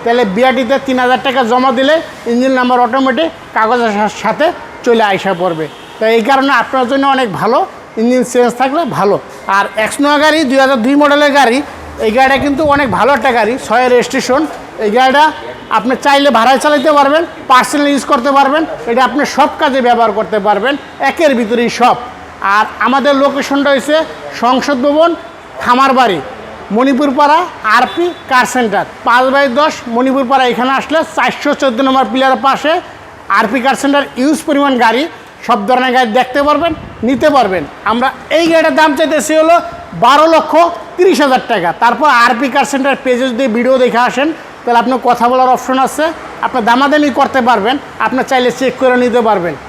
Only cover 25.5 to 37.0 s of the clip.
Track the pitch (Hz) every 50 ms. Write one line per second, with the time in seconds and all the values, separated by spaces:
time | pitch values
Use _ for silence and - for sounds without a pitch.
25.5 | - - - - 247 247 277 277 262 254 254 226 190 156 131 - - - - -
26.5 | - - - - 196 220 254 269 277 240 294 285 254 294 294 285 302 330 359 339
27.5 | - - - 214 214 240 254 - - 330 339 349 - - - - 262 254 240 -
28.5 | - 254 240 220 196 196 160 - - - - 254 233 247 262 269 262 277 285 277
29.5 | 240 277 294 311 - - - 247 226 233 254 269 262 269 277 233 269 262 262 247
30.5 | 233 202 247 262 269 254 - - 294 320 311 311 - - 247 254 - - - 294
31.5 | 285 - 294 262 226 220 269 269 262 262 254 214 220 262 262 269 262 220 226 269
32.5 | 254 185 - 294 330 359 - - - - - - - - - - 190 202 220 202
33.5 | 226 269 226 269 254 - - 277 285 285 269 220 - 233 254 294 320 - - -
34.5 | 294 285 285 285 269 240 240 226 226 247 302 339 - - - - - - - -
35.5 | 240 220 202 196 254 247 254 254 240 254 254 226 208 254 247 - - 285 285 294
36.5 | 294 285 320 339 320 - - - - -